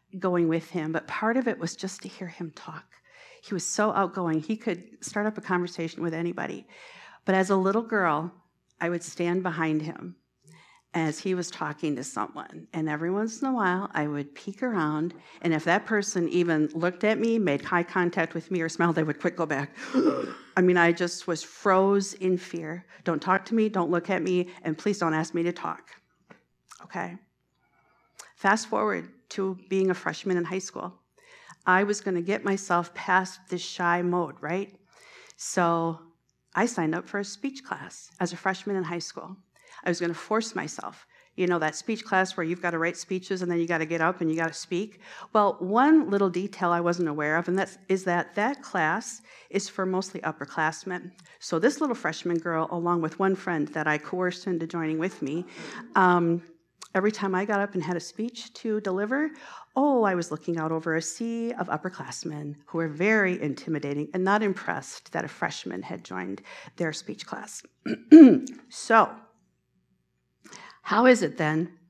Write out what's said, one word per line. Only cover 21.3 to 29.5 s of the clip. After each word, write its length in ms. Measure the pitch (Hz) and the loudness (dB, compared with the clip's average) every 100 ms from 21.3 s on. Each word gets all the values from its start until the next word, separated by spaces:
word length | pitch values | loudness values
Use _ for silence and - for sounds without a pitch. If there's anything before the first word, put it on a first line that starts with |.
| 160 | -6
froze 720 | - - 208 190 196 202 190 | -6 -4 2 4 6 2 0
in 220 | - 185 180 | -4 -2 -2
fear. 480 | - 165 156 175 - - | -4 -10 -10 -12 -14 -8
"Don't 180 | - 156 | -2 -2
talk 240 | 185 190 - | 2 0 2
to 80 | |
me, 140 | 226 214 | 2 2
don't 220 | 196 156 | 2 0
look 200 | 175 175 | 0 0
at 120 | 180 | -2
me, 280 | 175 180 180 - | 2 0 0 -6
and 140 | 160 156 | -6 -2
please 220 | 208 202 | -2 0
don't 160 | 170 | 0
ask 180 | 156 160 | 0 -2
me 100 | 175 | -2
to 80 | 170 | -4
talk." 380 | 175 165 160 - - _ _ _ - _ _ _ - | -4 -8 -10 -14 -20 _ _ _ -20 _ _ _ -20
Okay? 340 | - 180 - 180 - _ _ _ _ _ _ _ _ - - _ | -12 -8 -8 -10 -18 _ _ _ _ _ _ _ _ -20 -20 _
Fast 320 | 196 220 - | 2 2 0
forward 400 | 214 214 185 165 - _ | -2 0 -2 -6 -18 _
to 280 | - 190 | -6 -4